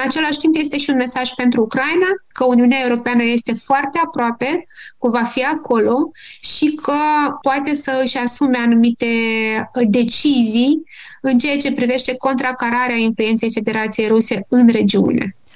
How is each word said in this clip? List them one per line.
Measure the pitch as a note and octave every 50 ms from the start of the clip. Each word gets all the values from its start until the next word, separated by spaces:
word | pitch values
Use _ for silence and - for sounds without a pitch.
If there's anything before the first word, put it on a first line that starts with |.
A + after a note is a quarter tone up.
| C4
același | C4+ - D#4 D#4 D4+ D#4 D4+
timp | - D#4+ D#4+
este | D#4 D#4 D4 - D4
și | C#4+ -
un | C#4
mesaj | B3+ B3+ B3 - B3+ B3+ B3
pentru | - - B3 B3 B3 A#3+
Ucraina, | A3 A3 - C4 C4 D4 E4 F4 F#4 F#4 G4 G4 - _
că | - - B3+
Uniunea | B3+ B3 A#3+ A#3+ B3 C4+ C4+ B3+ B3
Europeană | A#3+ A#3+ A#3+ A#3+ B3 A#3+
este | A#3 A#3 A#3+ A#3 - -
foarte | A3+ G3+ - - C4+ C#4 D4 - - E4 -
aproape, | D#4+ E4 C#4+ A#3+ A#3 A#3 - A#3+ C4+ D#4+ F4+ - - - - - - - _
că | - A#3+
va | A3+ A#3+
fi | A#3 A#3 - C4
acolo | B3+ C#4+ D#4+ D#4 - - B3 A3+ G#3 G#3+ A#3+ C4 D#4+ D#4+ - - - - - -
și | - - - - D4+ D4+ D4+ -
că | - - C#4+ D4 D4+ D4+ D4+ D4+ D4 C4+ C#4 -
poate | - C#4 C4+ C#4+ C#4+ D4+ D4
să | C#4+ - C#4 C4 C4 C4
își | B3 - C4+
asume | A#3+ A#3+ - - D4 C4 B3
anumite, | B3 A#3 A#3 A#3 A3+ A#3 A#3+ A#3 - A#3+ A#3 A#3 A3+ A3+ A3+ A3 A3 A3 A3 A3 A3 - - -
uh, | B3+ A#3+ G#3
decizii | G3+ B3 A#3 A#3 - - - D4+ C#4 B3 A#3 G#3+ G#3+ A#3 B3 C#4 D4+ D#4 D#4+ - - - - - - -
în | - C4+ C4 A#3+
ceea | - D4+ C#4
ce | C#4+ - C4+
privește | - - B3 A#3+ B3+ C4 - - B3+
contracararea | - - C4+ C4+ B3 C#4 B3+ B3+ B3+ B3 A#3 A#3 B3 B3+ B3 A#3+
influenței | A3+ A3+ A3+ A3 - A3 A3 A3+ A3+ - A3+
Federației | A3+ A3+ A3 A3 G#3+ A3 G#3+ A3 G#3+ - A3 A3
Ruse | A3 A3+ A3+ - - F#3+ G3 -
în | B3 B3 B3 A#3
regiune. | A3+ A3 G#3 G3 - G3 F#3+ - - - - G3 - _ _ - -